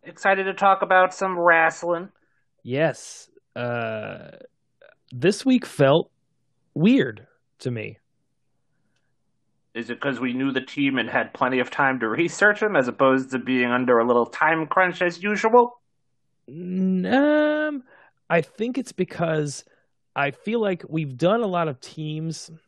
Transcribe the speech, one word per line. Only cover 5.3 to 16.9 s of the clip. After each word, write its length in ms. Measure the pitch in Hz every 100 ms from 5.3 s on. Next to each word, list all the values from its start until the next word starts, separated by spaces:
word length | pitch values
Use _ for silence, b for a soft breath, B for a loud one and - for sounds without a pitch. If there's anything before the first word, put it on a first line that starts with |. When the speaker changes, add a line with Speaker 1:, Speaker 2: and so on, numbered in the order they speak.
| 208
Speaker 2:
week 220 | 262 254
felt 460 | - - 139 156 - _ _ _ _ _ _
weird 520 | 143 185 269 135 104 - _ _ _
to 120 | 131
me. 260 | 117 107 107 _ _ _ _ _ _ _ _ _ _ _ _ _ _ _ _ _
Speaker 1:
Is 160 | 113 120
it 100 | 117
'cause 200 | 143 120
we 100 | 127
knew 200 | 123 139
the 100 | 131
team 380 | 131 147 139 131
and 100 | 127
had 240 | 135 110
plenty 260 | - 127 127
of 100 | 123
time 300 | - 135 131
to 80 | 113
research 520 | 113 117 - 208 208
them, 160 | 214
as 120 | 170 123
opposed 440 | - 135 131 131
to 80 | 127
being 320 | 131 131 123
under 260 | 123 127 120
a 100 | 117
little 200 | 120 120
time 400 | - 156 160 151
crunch 340 | 190 185 165
as 200 | 175 170
usual? 600 | 202 208 220 247 240 - _ _ _ _ _ _ -
Speaker 2:
N-, 580 | 151 180 185 190